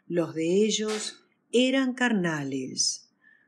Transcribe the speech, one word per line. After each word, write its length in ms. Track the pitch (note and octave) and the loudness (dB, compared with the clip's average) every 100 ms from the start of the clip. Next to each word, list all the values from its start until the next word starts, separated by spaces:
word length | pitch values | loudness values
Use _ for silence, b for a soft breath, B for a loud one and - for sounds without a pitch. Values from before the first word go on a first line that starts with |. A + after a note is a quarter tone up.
| - | -4
los 260 | F3 D#3 | -2 -2
de 300 | D3+ E3 F#3+ | -2 0 4
ellos 640 | A3 G#3 G#3+ G#3+ - - _ _ _ | 2 2 -2 -4 -8 -12 _ _ _
eran 420 | A#3 B3+ C4+ B3+ | 2 4 2 0
carnales. 1160 | A#3+ B3 G#3 F3 D#3 C#3 C3+ C3 - - - - _ b b | 0 0 2 0 -2 -4 -6 -6 -2 -2 -4 -12 _ b b